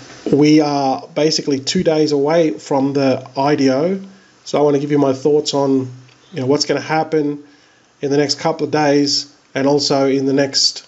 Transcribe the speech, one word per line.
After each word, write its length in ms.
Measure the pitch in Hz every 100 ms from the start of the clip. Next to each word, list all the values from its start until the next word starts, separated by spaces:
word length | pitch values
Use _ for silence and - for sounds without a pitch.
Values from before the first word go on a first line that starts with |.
| - - -
We 300 | 139 151 151
are 440 | 147 143 135 127 -
basically 460 | - 156 156 151 135
two 240 | 131 190
days 300 | 170 156 151
away 380 | 143 143 165 160
from 420 | - - 143 139
the 360 | 139 135 127 - -
I 200 | 139 147
D 140 | 135
O, 300 | 131 170 196 - - _ _ -
so 120 | 143
I 40 |
wanna 180 | 147 143
give 100 | 143
you 100 | 147
my 120 | 135
thoughts 420 | 131 151 151 147
on, 380 | 139 139 135 127 - - _ _
you 80 | 156
know, 60 | 127
what's 180 | 147
gonna 160 | - 139
happen 640 | 123 156 156 156 147 147 - _ _ _ _ _
in 80 | 139
the 60 | 143
next 240 | 143 -
couple 240 | 165 160
of 80 | 117
days 640 | 151 151 143 143 113 - _ _
and 140 | 135 135
also 400 | 143 139 139 135
in 180 | 135 135
the 60 |
next 540 | 135 139 - - -